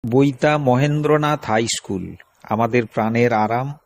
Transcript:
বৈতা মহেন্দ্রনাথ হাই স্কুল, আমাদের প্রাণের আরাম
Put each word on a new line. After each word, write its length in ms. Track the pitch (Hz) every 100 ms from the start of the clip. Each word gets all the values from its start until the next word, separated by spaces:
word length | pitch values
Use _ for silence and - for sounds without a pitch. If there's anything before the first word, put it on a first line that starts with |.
| 117
বৈতা 400 | 127 143 131 151 151
মহেন্দ্রনাথ 800 | 135 123 147 147 147 151 147 151
হাই 220 | - 110 117
স্কুল, 380 | - - 98 90 90 - _
আমাদের 400 | - 107 113 123 110
প্রাণের 460 | - 110 117 120
আরাম 360 | 113 107 117 139 147